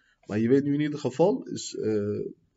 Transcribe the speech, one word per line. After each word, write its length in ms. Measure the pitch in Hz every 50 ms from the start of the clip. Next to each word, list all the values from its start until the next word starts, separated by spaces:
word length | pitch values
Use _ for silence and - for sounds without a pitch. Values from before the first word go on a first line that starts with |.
| _ _ _ _ _
Maar 120 | - 98 107
je 100 | 113 117
weet 160 | 135 139 143
nu 100 | 143 143
in 60 | 147
ieder 180 | 151 151 151 -
geval, 440 | - 123 - - 165 202 262 -
is, 340 | - - - - - - -
eh, 500 | - 104 107 107 104 104 104 104 107 - - - _ _ _ _